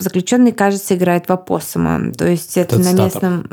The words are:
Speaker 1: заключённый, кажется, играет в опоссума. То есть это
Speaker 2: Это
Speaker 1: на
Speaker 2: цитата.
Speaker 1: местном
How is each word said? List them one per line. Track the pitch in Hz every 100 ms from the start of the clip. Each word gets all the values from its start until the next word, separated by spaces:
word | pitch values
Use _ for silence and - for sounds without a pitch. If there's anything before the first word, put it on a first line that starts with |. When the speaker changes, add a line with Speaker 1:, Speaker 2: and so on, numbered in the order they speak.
Speaker 1:
заключённый, | 185 185 180 247 247
кажется, | 226 202 196 - 185
играет | 180 175 175
в |
опоссума. | 185 - 170 - 170 165 160 -
То | - 170
есть | 170 - 180
это | 175
Speaker 2:
Это | 226
Speaker 1:
на | 180
Speaker 2:
цитата. | 185
Speaker 1:
местном | 190 190 185 175 -